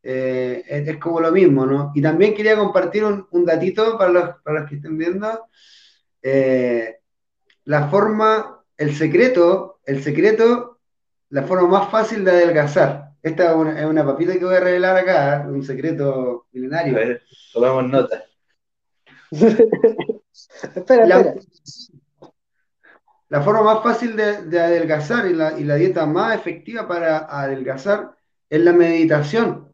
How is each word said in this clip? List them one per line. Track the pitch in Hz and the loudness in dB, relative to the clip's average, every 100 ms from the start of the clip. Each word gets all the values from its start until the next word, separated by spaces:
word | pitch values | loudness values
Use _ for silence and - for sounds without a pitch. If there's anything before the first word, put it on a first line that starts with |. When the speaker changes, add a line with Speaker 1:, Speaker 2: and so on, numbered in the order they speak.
Speaker 1:
Eh, | - 131 131 127 127 120 - | -8 -6 -4 -4 -6 -8 -8
es, | 147 147 | -8 -6
es | 156 | -6
como | 170 165 | -4 -2
lo | 165 | 2
mismo, | 185 170 135 | 4 4 4
¿no? | 131 139 143 | 2 -2 -2
Y | 147 | 0
también | 156 165 208 | 0 4 2
quería | 208 214 214 | 2 2 2
compartir | 196 185 165 208 214 | 2 0 0 -2 -2
un, | 202 - | -4 -2
un | 175 165 | 0 2
datito | 165 185 196 226 220 | 0 0 0 -2 2
para | 185 | 2
los, | 180 165 - | 2 0 -8
para | 151 151 | -8 -6
los | 147 | -6
que | 147 | -14
estén | 165 160 | -10 -6
viendo. | 165 190 214 226 - _ _ _ _ _ _ _ | -4 -4 -6 -8 -14 _ _ _ _ _ _ _
Eh, | 131 135 131 131 127 117 113 - _ _ _ _ _ _ - | -2 0 2 0 0 -2 -6 -14 _ _ _ _ _ _ -4
la | 147 147 | -2 0
forma, | 196 214 214 220 220 - - _ - | 0 0 0 2 0 -4 -18 _ -6
el | 151 147 | -6 -2
secreto, | 160 175 254 180 170 190 - - - | 0 2 4 4 2 2 -4 -16 -8
el | 139 | -6
secreto, | 143 156 202 220 226 240 - _ _ _ _ _ _ | -4 0 2 4 2 2 -6 _ _ _ _ _ _
la | 139 | -8
forma | - 185 175 | -2 0 2
más | 190 190 | 2 0
fácil | 220 214 220 185 | -2 -2 -2 2
de | |
adelgazar. | 180 170 156 147 185 143 - - _ | 4 4 2 0 2 0 -2 -14 _
Esta | 160 160 170 | -8 0 0
es | 160 | 2
una, | 156 147 | 0 -2
es | 151 | -2
una | 156 | 0
papita | 139 139 175 | -2 -2 -2
que | 180 | -2
voy | 180 185 | 0 0
a | |
revelar | 180 180 185 185 | 2 0 2 2
acá, | 180 170 143 143 | 2 2 2 -2
¿eh? | 143 | -4
Un | 139 | -8
secreto | 131 127 160 151 139 131 127 120 _ | -8 -6 -6 -2 -2 -2 -6 -8 _
milenario. | 127 127 160 165 113 | -12 -6 -4 -2 0
Speaker 2:
A | |
ver, | 117 120 _ _ _ | -2 -4 _ _ _
tomamos | 117 123 131 127 | 0 2 2 0
nota. | 135 - - - _ _ _ _ _ _ _ _ - _ | 0 0 -6 -12 _ _ _ _ _ _ _ _ -20 _
Speaker 3:
<laughs> | |
Espera, | 151 220 220 226 - 226 220 - - _ _ _ - 131 185 180 254 226 | 2 2 6 2 4 2 0 -8 -10 _ _ _ -18 -12 -12 2 4 6
Speaker 1:
La, | 277 | 4
Speaker 3:
espera. | - - - _ - - 247 _ _ _ - _ _ _ _ _ _ _ _ _ _ | 2 -2 -16 _ -20 -20 -20 _ _ _ -20 _ _ _ _ _ _ _ _ _ _
Speaker 1:
la | 147 | -2
forma | 151 220 | 0 2
más | 214 220 | 2 2
fácil | 226 226 240 214 | 0 -2 -4 -2
de, | 208 208 165 | -2 -4 -2
de | 170 | 0
adelgazar | 170 170 160 151 147 240 190 | 2 2 0 -2 -2 -2 0
y | 160 | 0
la, | 156 156 | -2 -2
y | |
la | 147 147 | -2 2
dieta | 185 175 151 | 2 0 -2
más | 170 226 214 | -2 -2 -4
efectiva | 175 - - 226 180 | -6 -12 -12 -12 -6
para | 175 165 156 | -4 -2 -2
adelgazar | 156 143 135 135 131 165 196 208 - _ _ _ _ | -4 -8 -6 -6 -8 -8 -4 -4 -4 _ _ _ _
es | 156 | 2
la | 170 | 4
meditación. | 175 170 165 156 151 147 226 233 - - | 4 4 2 2 2 0 -2 -2 -4 -16